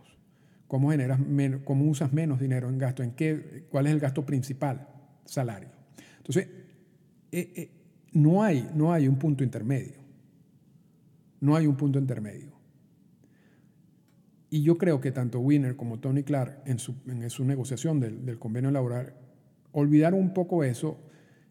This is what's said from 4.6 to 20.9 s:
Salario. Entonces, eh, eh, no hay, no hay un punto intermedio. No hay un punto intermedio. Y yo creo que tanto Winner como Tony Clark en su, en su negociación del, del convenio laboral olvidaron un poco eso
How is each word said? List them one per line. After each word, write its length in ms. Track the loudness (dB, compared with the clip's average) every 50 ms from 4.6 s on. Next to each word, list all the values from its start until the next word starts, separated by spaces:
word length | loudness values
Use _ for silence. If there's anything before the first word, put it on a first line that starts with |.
| -2 -2 -2 -4 -8 -14 -20 -20 -20 -20 -20 _ _
Salario. 440 | -8 -6 -4 -4 -4 -6 -10 -14 -18 -20 -20 -20 _ _ -20 -20 -20 -20 -14
Entonces, 300 | -8 -4 -2 -2 -2 -2 -6 -20 -20 -20 -20 -20 _ _ _ _ _ _ _ _ _ _
eh, 220 | -6 -6 -6 -6 -10
eh, 160 | -14 -14 -14 -16 -20 -20 -20 _ _ _ _ 2
no 280 | 4 6 6 6 6 4
hay, 240 | 4 2 2 0 -2 -2
no 180 | 0 2 2
hay 160 | 2 4 4 4
un 100 | 2 2
punto 240 | 2 0 0 0 0
intermedio. 500 | -2 -2 -4 -4 -2 -2 -2 -4 -8 -14 -20 -20 -20 -20 -20 -20 _ _ _ _ _ _ _ _ _ -20 -20 _ _ _ _ _ _ _ _ _ _ _ _
No 160 | 2 4 4
hay 120 | 4 4 2
un 80 | 2
punto 240 | 2 0 0 0 0
intermedio. 520 | 0 -2 -4 -6 -8 -10 -12 -14 -16 -20 -20 -20 _ _ _ _ _ _ _ _ _ _ _ _ _ _ _ _ _ _ _ _ _ _ _ _ _ _ _ _ _ _ _ _ _ _ _ _ _ _
Y 140 | -2 2 4
yo 160 | 4 4 4
creo 200 | 4 2 2 2
que 120 | 0 -2
tanto 280 | -2 -2 -2 -2 -2 0
Winner 360 | 2 4 4 4 2 0 -2
como 240 | -4 -6 -8 -8 -6
Tony 240 | -4 -2 -2 0 0
Clark 400 | 0 0 0 -2 -2 -6 -8 -6
en 140 | -6 -4 -4
su, 160 | -6 -8 -12 -12 -10
en 240 | -10 -8 -8 -8 -8
su 160 | -6 -4 -2
negociación 540 | -2 -2 -2 -4 -6 -6 -4 -2 0 0 0
del, 260 | 0 -2 -4 -6 -8
del 140 | -8 -8 -8
convenio 320 | -8 -6 -4 -2 0 0
laboral 420 | 0 0 0 -2 -2 -4 -6 -8 -12 -18 -20 -20 -20 _ _ _ _ _ _ _
olvidaron 480 | -2 0 2 6 6 6 6 6 4 4
un 140 | 2 2 2
poco 300 | 0 0 0 2 2 2
eso 340 | 2 0 -2 -4 -6